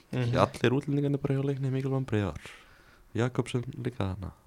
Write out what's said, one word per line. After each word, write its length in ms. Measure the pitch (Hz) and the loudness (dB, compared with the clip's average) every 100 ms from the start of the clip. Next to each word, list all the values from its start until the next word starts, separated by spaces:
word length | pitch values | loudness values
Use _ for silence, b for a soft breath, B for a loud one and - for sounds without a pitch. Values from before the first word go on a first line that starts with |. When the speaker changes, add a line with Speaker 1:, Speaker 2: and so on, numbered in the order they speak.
| - | -6
Speaker 1:
Mhm. 140 | 127 | -2
Speaker 2:
Ekki 160 | 120 120 | 2 4
allir 360 | 143 - 120 135 | 4 4 2 2
útlendingarnir 460 | 143 143 143 139 | 2 0 2 0
bara 120 | 139 | 0
hjá 100 | 135 | 0
Leikni 260 | 139 135 135 | 0 -2 -2
mikil 200 | 131 135 | -2 0
vonbrigði 360 | 135 131 107 98 | -2 0 0 0
í 40 | |
ár. 200 | - - - b b b b b | -2 -12 -20 b b b b b
Jakobsen 500 | 104 123 131 120 127 120 | 0 0 0 -2 -2 -4
líka 380 | - 120 - 98 | -6 -6 -2 -4
þarna 220 | 92 85 - | -4 -8 -12